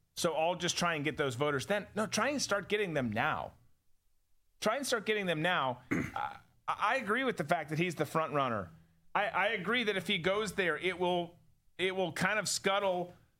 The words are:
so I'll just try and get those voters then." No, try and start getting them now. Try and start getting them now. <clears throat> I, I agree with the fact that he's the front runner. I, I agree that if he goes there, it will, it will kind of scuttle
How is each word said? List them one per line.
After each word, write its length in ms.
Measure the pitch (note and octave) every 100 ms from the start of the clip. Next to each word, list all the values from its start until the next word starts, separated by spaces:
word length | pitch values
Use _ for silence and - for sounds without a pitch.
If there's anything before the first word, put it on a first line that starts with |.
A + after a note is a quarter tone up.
| _ -
so 160 | E3+
I'll 220 | D3+ E3 F3+
just 200 | F3 -
try 180 | F3
and 100 | D#3+ D3
get 100 | D#3
those 200 | C#3+ A#2+
voters 280 | D3 C#3
then." 220 | - G3+ -
No, 100 | G3+
try 240 | G#3+ G#3 B3
and 140 | C#4+
start 260 | - G3+ F3
getting 240 | G#3 G3
them 180 | D3+ A#2+
now. 420 | G#2+ D3 F#2+ G#1+ - - _ _ _ _ _ _ _ _ -
Try 160 | G#3+ C4
and 100 | C4+
start 200 | A#3 F#3+
getting 180 | G#3+
them 160 | F#3 D#3
now. 380 | F3 E3+ C3+ B2
<clears throat> 60 | -
I, 460 | - - - - - - _ -
I 280 | - G3+ C4
agree 280 | G3+ A#3
with 140 | C4 -
the 60 |
fact 260 | D3 E3+ D3
that 80 | D#3
he's 160 | F3+
the 100 | C#3+
front 300 | D3 D#3+ D#3
runner. 340 | C#3+ C3 A2 E2+ - - _ -
I, 140 | F#3 G3+
I 180 | F3 G3+
agree 360 | A3 F3 B3
that 120 | G#3+ F#3+
if 100 | F#3+
he 120 | G3
goes 340 | E3 G3+ G#3+
there, 240 | - F3 D3+
it 220 | F3+ F3
will, 340 | F3+ F3 E3+ - - _ _ -
it 180 | F#3 F#3
will 160 | F3
kind 260 | - F#3 G#3+
of 80 | F3+
scuttle 680 | - G3 G3+ G3 F3+ F3 - _